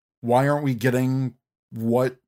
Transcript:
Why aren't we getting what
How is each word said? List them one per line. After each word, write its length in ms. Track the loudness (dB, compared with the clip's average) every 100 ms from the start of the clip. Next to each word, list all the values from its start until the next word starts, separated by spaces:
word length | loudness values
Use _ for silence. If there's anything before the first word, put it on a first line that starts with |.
| _ _
Why 260 | 0 2 2
aren't 160 | 0
we 100 | -2 -2
getting 600 | 0 0 0 -2 -4 -8 _ _ _
what 460 | -6 0 0 0 -4